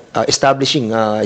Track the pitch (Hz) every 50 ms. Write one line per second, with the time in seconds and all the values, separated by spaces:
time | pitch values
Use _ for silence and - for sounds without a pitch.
0 | - - - - 110 - - - - 135 139 135 139 - - 151 120 107 113 113
1 | 110 107 107 107 107